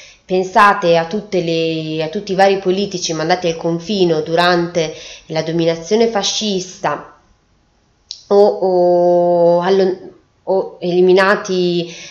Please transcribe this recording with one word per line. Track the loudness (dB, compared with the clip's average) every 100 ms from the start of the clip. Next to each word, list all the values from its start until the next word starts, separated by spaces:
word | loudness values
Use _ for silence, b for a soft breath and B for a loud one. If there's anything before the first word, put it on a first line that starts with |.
| B B -4
Pensate | -2 0 4 4 4 2 2
a | 0
tutte | -6 -4 -4
le, | -2 0 -2 -2 -4 -6
a | -6
tutti | -6 -4
i | 2
vari | 2 2
politici | 0 -2 -2 -6 -6
mandati | -4 -4 -4 -4
al | -4
confino | -4 -4 -4 0 0 0
durante | -2 0 2 2 0 -2 -4 B B B -8
la | -6
dominazione | -2 0 0 -2 -2 0 2
fascista | 0 -4 -4 -4 -4 -6 -8 -6 -6 -10 _ _ _ _ _ _ _ _ _ -20 -16 0
o, | 4
o | 4 2 0 2 2 4 4 2 2 2 4 2
allon-, | 2 2 2 -2 -10 -20 _ _
o | -4 -4 -4 -6
eliminati, | -2 2 4 6 4 0 -2 -2 0 -2 -4 B B